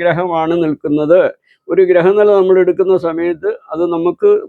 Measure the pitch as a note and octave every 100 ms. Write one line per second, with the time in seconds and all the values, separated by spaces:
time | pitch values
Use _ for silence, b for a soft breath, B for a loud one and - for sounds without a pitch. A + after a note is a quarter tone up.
0 | E3+ E3 F3+ E3 D#3+ E3+ D#3 C#3+ D#3 D3
1 | D3+ F3+ D3 - _ _ - E3+ F3+ F3+
2 | F3 G#3 G#3 G3 F#3 F#3 F3+ F3 F#3+ F#3
3 | E3+ E3 E3+ E3 G3 A#3 - D#3+ F3 E3+
4 | F3 - G#3 G#3